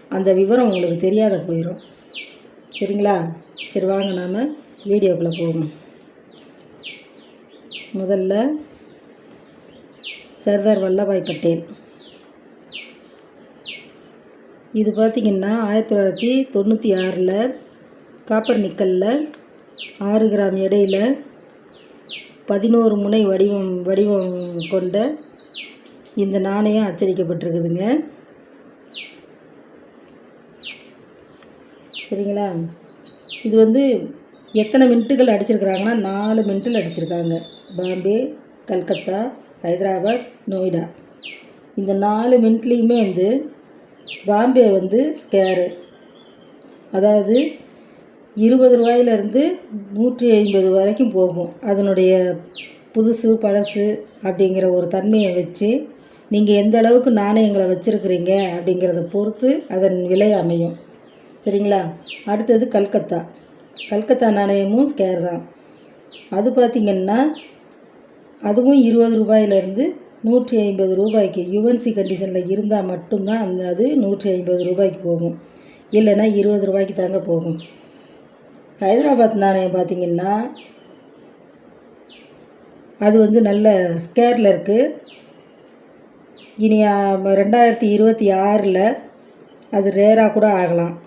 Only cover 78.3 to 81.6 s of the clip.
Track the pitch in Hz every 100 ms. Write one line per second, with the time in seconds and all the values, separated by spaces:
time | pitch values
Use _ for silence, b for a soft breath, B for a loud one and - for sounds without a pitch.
78.3 | _ - - - - 196 226 294 254 226
79.3 | 220 196 190 185 180 175 180 175 170 185
80.3 | 208 247 311 - - - - - - -
81.3 | - - -